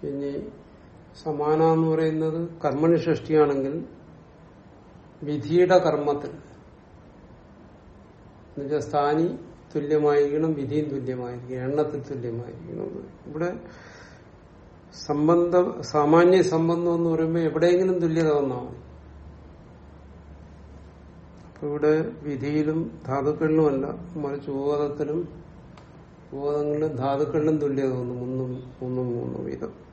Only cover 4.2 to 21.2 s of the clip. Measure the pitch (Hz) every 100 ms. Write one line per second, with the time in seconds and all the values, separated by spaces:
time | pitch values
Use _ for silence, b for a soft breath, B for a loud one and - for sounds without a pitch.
4.2 | - - - - - - - - - -
5.2 | 143 147 127 170 180 180 165 151 147 147
6.2 | 147 - - - - - - - - -
7.2 | - - - - - - - - - -
8.2 | - - - - 139 147 120 147 143 151
9.2 | 170 - - - - 151 143 151 147 143
10.2 | 143 147 160 151 135 151 147 135 123 127
11.2 | 123 123 123 127 127 147 - 147 131 131
12.2 | 120 113 117 - - - 98 - - -
13.2 | - 151 175 226 - B B B B B
14.2 | B - - - - - - - - 147
15.2 | 151 175 175 175 180 - 151 151 147 165
16.2 | 175 185 - 160 165 170 175 170 170 160
17.2 | 160 165 160 156 170 180 185 180 170 160
18.2 | 160 143 135 123 123 - - - - -
19.2 | - - - - - - - - - -
20.2 | - - - - - - - - - -